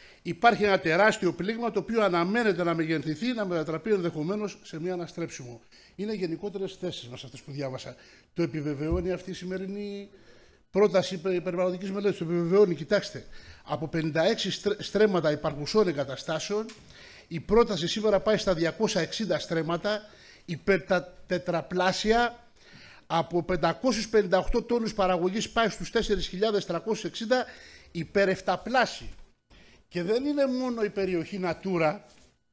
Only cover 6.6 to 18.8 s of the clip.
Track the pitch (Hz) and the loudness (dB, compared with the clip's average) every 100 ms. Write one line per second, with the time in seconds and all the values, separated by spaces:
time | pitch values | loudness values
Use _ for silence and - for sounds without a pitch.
6.6 | 190 - 180 - 120 123 - - - 143 | -8 -6 -8 -8 -12 -14 -16 -18 -12 -8
7.6 | 135 131 131 - - - _ - 170 156 | -6 -8 -12 -16 -20 -20 _ -2 -2 -2
8.6 | 147 139 156 170 180 180 - 185 180 185 | -4 -2 0 0 0 -4 -6 -10 -8 -8
9.6 | 190 202 202 202 202 - - - - _ | -6 -8 -8 -10 -12 -20 -20 -20 -20 _
10.6 | _ 185 208 180 185 185 185 180 180 175 | _ 4 4 4 0 -2 -2 -2 -2 -2
11.6 | 185 180 196 196 202 190 165 170 170 190 | 0 -2 -4 -2 0 0 0 0 4 6
12.6 | 202 147 151 202 - 127 - - - - | 6 4 0 0 0 -10 -14 -16 -18 -18
13.6 | - 123 156 165 156 156 175 226 196 - | -6 -6 -4 -4 -2 2 2 2 -2 -4
14.6 | 202 202 - 196 208 180 151 151 156 139 | -2 -4 -2 2 4 4 2 0 -2 -4
15.6 | 143 214 190 143 131 127 - 160 - 208 | 0 2 2 2 -4 -6 -6 -6 -4 -4
16.6 | 220 - - - - - - 165 - 214 | -4 -10 -20 -20 -20 -20 -12 -8 2 4
17.6 | 226 185 165 220 214 196 214 214 196 165 | 4 2 -2 0 2 4 4 2 2 2
18.6 | 165 156 | 0 0